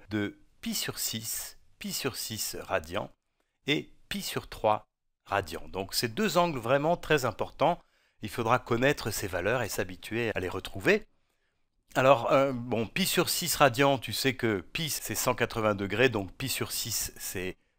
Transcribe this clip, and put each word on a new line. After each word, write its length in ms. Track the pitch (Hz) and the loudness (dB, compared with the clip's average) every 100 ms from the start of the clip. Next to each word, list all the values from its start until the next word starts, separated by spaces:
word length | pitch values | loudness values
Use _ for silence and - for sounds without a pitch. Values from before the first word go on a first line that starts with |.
| - | -4
de 300 | 110 101 - _ _ | -2 -2 -6 _ _
pi 120 | 233 | -6
sur 260 | 214 - - | -6 -6 -6
six, 600 | - 113 117 - - - - - | -6 -6 -6 -8 -10 -16 -20 -14
pi 140 | 101 | -8
sur 240 | - 135 - | -4 -4 -4
six 400 | - 107 - 85 | -8 -6 -6 -8
radian 500 | - 95 80 92 131 _ _ _ _ _ - | -2 -4 -2 -6 -6 _ _ _ _ _ -2
et 260 | 151 - - - | -2 -2 -16 -10
pi 140 | 202 | -8
sur 260 | 175 127 - | -6 -8 -8
trois 400 | - 110 107 _ _ _ _ - | -2 2 2 _ _ _ _ -4
radian. 420 | 101 92 80 76 | -2 -2 -8 -8
Donc, 260 | 90 98 | -6 -4
c'est 220 | - 117 110 | -2 -2 0
deux 220 | 214 156 | 0 4
angles 220 | 175 135 | 2 0
vraiment 360 | 113 139 151 170 | 2 2 2 0
très 300 | - 156 123 | 2 2 2
importants. 520 | - - - 143 170 _ _ _ - | -4 -6 0 2 0 _ _ _ -10
Il 80 | 107 | -8
faudra 280 | - 113 123 | -2 2 2
connaître 540 | - 117 131 147 117 | 2 2 2 2 -2
ces 160 | - 101 | -4 -4
valeurs 360 | 90 95 127 | -2 0 0
et 60 | 117 | -2
s'habituer 640 | - 92 92 - 110 113 | -4 -6 -8 -6 -4 -2
à 60 | 92 | -2
les 80 | 92 | -4
retrouver. 600 | 92 - 101 110 208 - _ _ _ _ _ _ _ _ - | -6 -8 -2 2 2 0 _ _ _ _ _ _ _ _ 4
Alors, 360 | 131 127 113 | 6 6 6
euh, 200 | 143 139 | 4 4
bon, 340 | 127 123 113 107 | 0 -2 -2 -2
pi 220 | - 185 | 0 0
sur 220 | - 170 | 2 0
six 260 | - 175 - | 0 -2 4
radian, 420 | 143 117 139 135 | 4 6 4 4
tu 160 | - | 0
sais 220 | 107 135 120 | 0 0 2
que 240 | 117 101 | 0 0
pi, 300 | - - 160 | -2 -6 -4
c'est 260 | - - 107 | -4 -4 -2
cent 180 | - | 0
quatre-vingts 400 | 117 - 117 107 | 2 0 2 2
degrés, 360 | 101 95 104 127 | 2 0 4 4
donc 220 | 107 95 | 4 -4
pi 160 | - 135 | -6 -6
sur 220 | - 113 | -4 -4
six, 400 | - 120 - - - | -4 -4 -4 -6 -8
c'est 400 | - 95 92 - _ | -8 -6 -6 -8 _